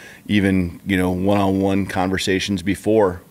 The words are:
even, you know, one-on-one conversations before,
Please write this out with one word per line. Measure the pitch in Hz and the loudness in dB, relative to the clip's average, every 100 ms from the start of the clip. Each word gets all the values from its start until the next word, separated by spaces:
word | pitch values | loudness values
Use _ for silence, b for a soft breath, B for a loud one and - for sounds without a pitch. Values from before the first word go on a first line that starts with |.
| B B - | B B -2
even, | 104 98 95 87 80 - | 2 2 2 0 -6 -2
you | 95 | 0
know, | 92 | 0
one-on-one | 90 95 101 98 95 98 98 92 | 0 0 2 2 2 0 0 -2
conversations | 95 92 92 - 95 95 98 | -2 -2 -2 -2 -2 -2 -4
before, | 85 92 107 110 98 87 - | -2 -4 0 2 2 0 -12